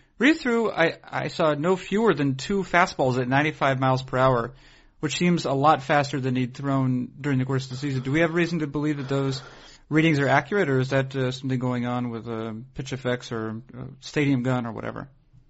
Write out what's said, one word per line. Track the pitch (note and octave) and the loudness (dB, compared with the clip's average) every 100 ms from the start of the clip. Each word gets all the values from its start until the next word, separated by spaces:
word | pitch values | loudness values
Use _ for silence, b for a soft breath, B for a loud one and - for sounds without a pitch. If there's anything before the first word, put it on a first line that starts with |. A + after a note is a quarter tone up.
| b - | b 0
Ryu | B3+ D#4+ | 2 2
threw, | B3+ A#3 G#3+ | 0 0 0
I, | - E3 - | 2 0 0
I | - - C#3 | -8 -6 -6
saw | - D#3+ D3 | 0 0 2
no | E3 F#3 | 0 -2
fewer | - G3 A3+ | 0 0 2
than | D3 C#3+ C3 | 2 0 -2
two | - G3+ | -4 -4
fastballs | F3+ F3 F3+ - C3 B2 | 0 2 2 2 0 2
at | B2 | 2
ninety-five | C3+ D3+ D3 C#3+ C3 | 2 2 0 0 2
miles | C3 C3 | 2 0
per | C3 B2+ | 0 2
hour, | C3 B2 A#2 b b b b b | 4 4 -2 b b b b b
which | D#3 - | -6 0
seems | F3 E3+ - | 2 2 0
a | |
lot | C3+ D3 D3+ | 2 6 4
faster | C3 D3 C3+ D3 | 4 2 2 -2
than | C3 B2+ | -2 0
he'd | B2 | -2
thrown | B2+ C#3 C3+ C3 B2+ B2 - | -4 -2 0 2 0 -4 -6
during | C#3+ C3 | -2 0
the | B2+ | 0
course | C3+ | -2
of | - | -4
the | B2+ | -8
season. | D3 C3 | -4 -4
Do | C3 | 0
we | D3 | 2
have | E3 E3 | 2 2
reason | E3 E3+ | 0 -2
to | D3+ | -2
believe | D3 D3+ C#3+ | -2 -2 -2
that | C3 | -2
those | C#3 C#3 C3+ B B B B B | -2 -2 -4 B B B B B
readings | D3+ D#3+ C#3+ | 2 4 4
are | C3+ | 4
accurate, | C3+ D3 G#3 D#3+ | 2 2 0 2
or | C3 | 2
is | C3 | 2
that, | C3+ C3+ C3+ | 0 0 -2
uh, | B2+ | -2
something | B2 C3 C3 | -2 -4 -2
going | B2+ B2 A#2+ | -2 -2 -2
on | B2 B2 | -4 -4
with, | A2+ A#2 | -6 -6
uh, | A2+ A2+ A2 C3 - | -6 -6 -8 -12 -12
Pitch | C3 | -8
F | C3 B2+ | -6 -2
X | B2 - | -4 -4
or, | A#2 A2 A2 - B2 | -6 -6 -8 -12 -16
uh, | C3 C3+ | -14 -16
Stadium | - D#3 C#3+ C3+ | -6 0 2 2
Gun | B2 B2+ A#2 | 2 -2 -2
or | |
whatever? | G#2+ A2+ A2 - _ _ - _ | -6 -8 -8 -14 _ _ -20 _